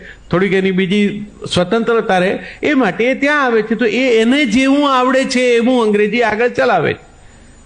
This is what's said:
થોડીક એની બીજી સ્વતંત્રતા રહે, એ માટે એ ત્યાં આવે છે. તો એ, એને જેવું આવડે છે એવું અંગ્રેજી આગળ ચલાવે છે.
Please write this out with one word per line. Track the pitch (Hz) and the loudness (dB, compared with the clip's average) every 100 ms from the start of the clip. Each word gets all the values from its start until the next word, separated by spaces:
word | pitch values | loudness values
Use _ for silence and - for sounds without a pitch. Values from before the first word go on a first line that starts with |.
| - - - | -12 -20 -4
થોડીક | 170 196 | -2 0
એની | 190 190 | 0 0
બીજી | 185 185 208 202 - - - - | 0 0 0 0 -2 -10 -14 -6
સ્વતંત્રતા | 175 180 226 226 226 220 185 | -2 0 0 0 0 0 0
રહે, | 185 277 - - | 0 -4 -10 -6
એ | 285 | -2
માટે | 285 208 - 247 | 0 0 0 -2
એ | |
ત્યાં | 269 277 294 254 | 0 0 0 0
આવે | 226 | 0
છે. | 214 214 | 0 -2
તો | 247 | 0
એ, | 226 262 226 | 0 0 2
એને | 226 285 269 | 2 0 0
જેવું | 233 269 285 285 254 | 2 2 2 2 2
આવડે | 254 262 | 2 0
છે | 269 247 | 0 0
એવું | 247 233 233 254 | 2 2 2 2
અંગ્રેજી | 214 208 208 233 | 2 0 0 0
આગળ | 220 214 247 | 0 0 -2
ચલાવે | 262 254 185 131 | 0 0 2 0
છે. | - - - - - - - | -4 -10 -20 -20 -20 -20 -20